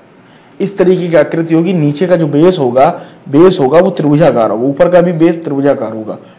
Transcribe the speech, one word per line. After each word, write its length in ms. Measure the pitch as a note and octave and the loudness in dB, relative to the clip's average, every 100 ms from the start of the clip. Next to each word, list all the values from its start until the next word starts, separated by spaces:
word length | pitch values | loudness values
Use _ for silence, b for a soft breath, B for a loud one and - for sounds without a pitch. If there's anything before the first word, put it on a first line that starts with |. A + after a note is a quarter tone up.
| _ _ b b b _ | _ _ b b b _
इस 180 | G3 G3 | -8 0
तरीके 300 | F3+ F3+ F3 | 0 0 0
की 60 | E3 | 0
आकृति 360 | C#3+ E3 E3 | 0 -4 0
होगी, 200 | E3 E3+ | 0 0
नीचे 340 | F3+ D3 D3 F3 | 0 -2 -2 -2
का 80 | F3 | 0
जो 120 | D#3 | 0
base 300 | C#3+ F3 F#3 | 2 2 2
होगा, 300 | B2+ B2 D3+ E3+ B B - | -2 2 0 0 B B -2
base 300 | C#3 F#3 F3+ | 2 4 2
होगा 200 | C3 D#3+ | 2 2
वो 100 | F#3+ | 2
त्रिभुजाकार 600 | - D3 D3 D#3+ A#2 G#2+ | -2 0 2 2 2 0
होगा, 140 | G#2 C3 | -2 -4
ऊपर 240 | C#3 E3+ | 0 2
का 100 | F3 | 2
भी 100 | F3 | 2
base 300 | E3 E3+ E3 | 2 0 0
त्रिभुजाकार 500 | D3+ C#3 C#3+ B2+ A2 | -6 -2 -2 -2 -4
होगा, 240 | A2 G#2 F2 B | -10 -12 -14 B